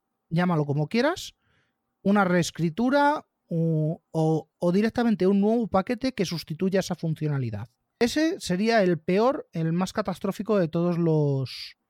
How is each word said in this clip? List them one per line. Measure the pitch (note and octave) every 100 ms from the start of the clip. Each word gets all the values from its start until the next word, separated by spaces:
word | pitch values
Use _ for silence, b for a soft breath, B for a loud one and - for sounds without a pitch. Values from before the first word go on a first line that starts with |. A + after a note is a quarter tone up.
| _ _ -
llámalo | E3 F3+ E3 D3
como | C#3+ D3
quieras, | A3+ C#4 F#4 - - _ _ _ _ _ _
una | F#3+ G#3
reescritura | F#3 F3+ D#3+ - E3 D#3 B3 C#4+ C#4+ D4+ - _ -
o, | E3+ E3 D#3 D#3 E3 _
o, | D#3+ D#3+ D#3+ - _
o | F3
directamente | F#3 A3 A#3 A#3 G3+ F#3
un | G3+
nuevo | G3+ A#3 G#3+
paquete | F#3+ F#3+ B3 C4
que | - F3
sustituya | E3 - D3+ F#3+ F#3+
esa | - F3
funcionalidad. | E3 D#3 D3+ C#3+ A#2+ G2+ A2+ _ _ -
Ese | A#3+ D4+ D#4+ -
sería | - F3+ A3 A3+
el | F#3 E3
peor, | - F#3 A#3+ D4+ -
el | E3+ E3
más | E3+ F#3
catastrófico | - G3+ F3+ G3 - G#3+ G#3
de | E3
todos | E3+ F3 E3+
los, | E3+ D#3 D3 C#3 C3 - - - _